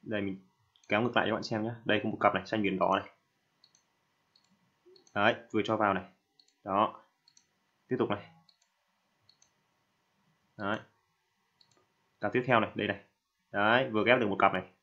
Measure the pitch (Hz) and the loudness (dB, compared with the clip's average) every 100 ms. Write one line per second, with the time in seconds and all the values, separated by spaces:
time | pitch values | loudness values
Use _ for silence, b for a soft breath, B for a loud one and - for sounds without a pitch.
0 | - 107 101 95 - _ _ _ _ 104 | -6 -6 -6 -8 -14 _ _ _ _ 0
1 | 120 - - 110 104 110 110 120 - 107 | 2 0 0 -2 -4 -4 -4 -8 -2 -2
2 | 110 98 107 98 - 110 101 92 92 95 | 0 0 2 0 -4 -2 -2 0 2 0
3 | - _ _ _ _ _ _ _ _ _ | -2 _ _ _ _ _ _ _ _ _
4 | _ _ _ _ _ _ _ _ _ - | _ _ _ _ _ _ _ _ _ -20
5 | _ 104 104 120 - 110 98 110 107 95 | _ 0 2 2 -4 -4 -2 0 0 0
6 | 92 _ _ _ _ _ 104 98 107 - | -6 _ _ _ _ _ -6 0 0 -2
7 | - _ _ _ _ _ _ _ _ 123 | -20 _ _ _ _ _ _ _ _ -2
8 | 117 104 - - _ _ _ _ _ _ | -2 -2 -8 -20 _ _ _ _ _ _
9 | _ _ _ _ _ _ _ _ _ _ | _ _ _ _ _ _ _ _ _ _
10 | _ _ _ _ _ - 101 107 - _ | _ _ _ _ _ -8 -4 -4 -6 _
11 | _ _ _ _ _ _ _ _ _ _ | _ _ _ _ _ _ _ _ _ _
12 | _ _ 107 127 127 120 107 - 101 98 | _ _ -4 -2 2 2 2 -4 -4 -6
13 | - _ _ _ _ 104 104 120 131 107 | -10 _ _ _ _ 0 4 4 2 0
14 | 104 123 107 98 98 92 95 _ | 4 4 4 2 2 2 -6 _